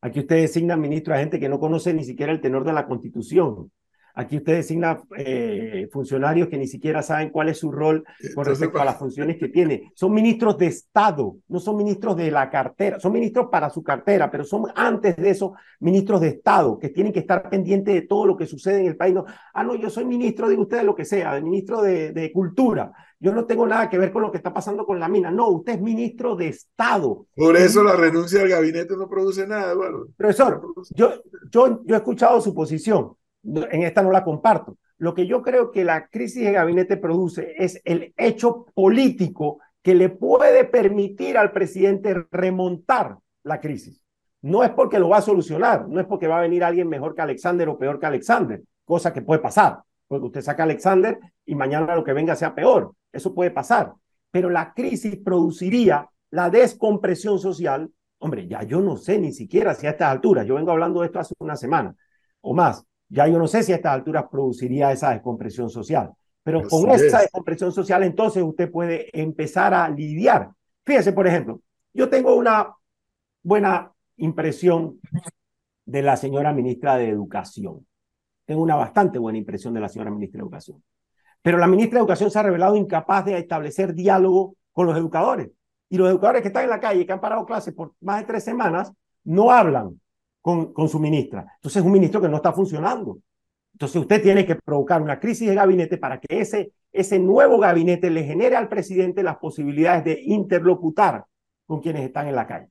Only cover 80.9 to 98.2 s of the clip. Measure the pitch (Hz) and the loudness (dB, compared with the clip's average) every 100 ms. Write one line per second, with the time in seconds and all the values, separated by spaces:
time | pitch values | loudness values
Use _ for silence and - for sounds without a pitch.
80.9 | _ _ _ _ _ 165 175 175 185 226 | _ _ _ _ _ 0 2 4 4 4
81.9 | 233 220 175 208 208 208 175 185 208 190 | 2 2 2 0 0 0 2 2 2 0
82.9 | 165 160 190 185 185 165 160 151 139 190 | -4 0 -2 0 -6 -4 -6 -6 -4 -4
83.9 | 165 180 196 190 185 190 - _ - 175 | 0 2 4 4 4 0 -8 _ -2 0
84.9 | 165 165 160 202 - 127 _ _ _ _ | 0 -2 0 0 0 -6 _ _ _ _
85.9 | 185 185 185 208 254 202 196 262 214 233 | 2 4 4 4 2 0 -2 -2 -2 0
86.9 | 196 175 190 214 220 220 220 202 160 165 | 0 0 -4 -4 -4 -4 -8 -8 -14 -16
87.9 | _ 180 208 214 226 208 240 208 170 - | _ -8 -6 -4 -8 -6 -4 -2 -2 -6
88.9 | - _ _ - 165 226 247 185 135 101 | -12 _ _ -4 4 6 6 6 2 -4
89.9 | 82 _ _ _ _ - 175 160 - 156 | -14 _ _ _ _ -2 -2 -4 -2 -2
90.9 | 156 151 151 - 101 - _ 147 202 185 | 0 0 0 -2 -8 -14 _ -6 0 4
91.9 | 196 170 214 185 151 175 165 190 151 170 | 6 4 2 0 0 0 0 -2 -2 -4
92.9 | 240 185 92 _ _ _ _ _ _ 139 | -4 -8 -14 _ _ _ _ _ _ -6
93.9 | 170 135 214 196 196 180 160 - 147 139 | -4 2 2 4 4 2 -2 -2 -2 2
94.9 | 170 151 135 214 233 226 196 196 185 160 | 0 0 -4 -4 -4 0 2 4 4 2
95.9 | 175 135 127 - 180 208 208 - _ _ | -4 -6 -8 -6 -4 -2 -4 -6 _ _
96.9 | - 190 196 185 226 285 233 202 170 170 | -4 0 2 4 6 6 6 4 4 2
97.9 | 175 180 160 | 0 0 -2